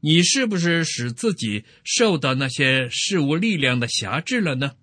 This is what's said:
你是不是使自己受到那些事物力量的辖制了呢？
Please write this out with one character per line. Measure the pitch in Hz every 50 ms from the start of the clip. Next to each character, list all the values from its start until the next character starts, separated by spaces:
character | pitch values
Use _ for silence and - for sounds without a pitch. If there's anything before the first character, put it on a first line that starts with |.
你 | - 151 160 170
是 | 175 175 - 277 262
不 | 226 208 180
是 | 170 170 170 165 165
使 | 156 - - 120 123
自 | 120 127 - 226 185
己 | - - 110 104 104 - _ - _ _
受 | - - - 233 214 185 151
到 | 131 135 131
那 | 131 139 131
些 | 123 - 139 131 131 131 127 120
事 | - - - - 196 180
物 | 147 139 151
力 | 165 190 226 208 160
量 | 135 127 123 123
的 | 120 117
辖 | - - 117 92 104 143
制 | 170 - 254 247
了 | 208 165 139
呢？ | 127 139 139 131 _